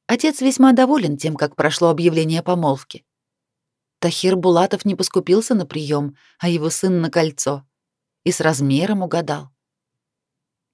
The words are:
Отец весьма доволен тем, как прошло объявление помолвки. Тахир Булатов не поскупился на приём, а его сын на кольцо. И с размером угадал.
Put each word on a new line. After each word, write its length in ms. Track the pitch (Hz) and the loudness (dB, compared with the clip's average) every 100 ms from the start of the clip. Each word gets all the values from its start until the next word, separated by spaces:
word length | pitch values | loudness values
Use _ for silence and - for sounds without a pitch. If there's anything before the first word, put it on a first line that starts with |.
| - | -4
Отец 340 | 240 311 - | 0 0 0
весьма 300 | 269 262 262 | 0 4 4
доволен 440 | 254 262 294 165 143 | 6 4 2 -2 -4
тем, 180 | 160 | -6
как 220 | 151 147 - | -4 -4 -2
прошло 320 | 151 - 170 | -2 2 2
объявление 540 | 151 170 160 160 165 | 2 2 2 0 -2
помолвки. 600 | 175 175 156 135 - - _ _ _ _ _ _ _ _ _ - | -2 0 0 -2 -6 -20 _ _ _ _ _ _ _ _ _ -6
Тахир 380 | 170 - 185 190 | -4 0 0 2
Булатов 480 | 180 170 190 196 | 2 2 2 0
не 100 | 208 | -2
поскупился 600 | 190 185 190 - 196 220 226 | -4 -2 -2 0 0 2 -2
на 100 | 165 | -2
приём, 500 | 156 147 147 147 143 _ - | -8 -4 -2 -4 -8 _ -6
а 100 | 175 | -2
его 220 | 170 156 | 0 -2
сын 300 | - 190 180 | -2 0 0
на 100 | 165 | 0
кольцо. 560 | 170 160 147 - 143 - _ _ _ _ _ | 0 0 -2 -4 -6 -8 _ _ _ _ _
И 80 | - | -4
с 100 | - | 0
размером 600 | 156 135 139 135 190 202 | 0 0 0 0 0 -2
угадал. 480 | 175 170 160 147 139 _ _ _ _ _ _ _ _ _ _ _ _ | -2 -4 -4 -8 -10 _ _ _ _ _ _ _ _ _ _ _ _